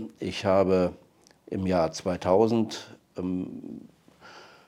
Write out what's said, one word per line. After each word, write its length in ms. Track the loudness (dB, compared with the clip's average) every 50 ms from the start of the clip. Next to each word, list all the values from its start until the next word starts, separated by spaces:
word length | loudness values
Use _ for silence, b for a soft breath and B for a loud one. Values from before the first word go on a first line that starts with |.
| -8 -10 -12 _
Ich 240 | -8 -8 -8 -2 0
habe 500 | 2 4 4 4 4 4 4 2 0 -2 -8 _ _ _ _ _ _ _ _ _
im 220 | -8 -6 -4 -2
Jahr 240 | 0 2 2 0 0
zweitausend, 960 | -2 -6 -6 -6 -6 -2 0 4 4 6 6 4 4 0 0 -2 -4 -12 -14 -18 -20 -20 _ _ _
ähm, 640 | -8 -6 -4 -4 -4 -6 -8 -10 -12 -14 -14 -14 -14 -16 -20 _ _ _ _ B B B B B B B B B B B